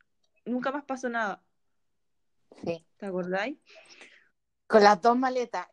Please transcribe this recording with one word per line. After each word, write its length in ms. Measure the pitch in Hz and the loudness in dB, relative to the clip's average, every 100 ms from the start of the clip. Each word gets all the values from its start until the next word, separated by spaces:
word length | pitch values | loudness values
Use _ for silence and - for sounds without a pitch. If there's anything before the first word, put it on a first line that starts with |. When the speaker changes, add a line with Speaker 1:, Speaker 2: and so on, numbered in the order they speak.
| _ _ _ _ | _ _ _ _
Speaker 1:
nunca 260 | - 247 262 | -6 -4 -4
más 120 | 285 | -6
pasó 240 | 277 262 247 | -8 -8 -6
nada. 340 | 233 208 - _ _ _ _ _ _ _ _ _ _ - - | -4 -4 -6 _ _ _ _ _ _ _ _ _ _ -20 -12
Speaker 2:
Sí. 200 | - 165 _ - | -8 -8 _ -16
Speaker 1:
¿Te 100 | 202 | -8
acordáis? 500 | 185 180 185 220 302 _ - - - - - _ _ _ _ - | -6 -4 -4 -4 -8 _ -20 -20 -20 -20 -20 _ _ _ _ 2
Speaker 2:
Con 160 | 220 | 6
las 180 | 202 208 | 6 6
dos 160 | 233 240 | 4 2
maletas. 520 | 262 254 233 185 175 | 0 -4 -6 -8 -10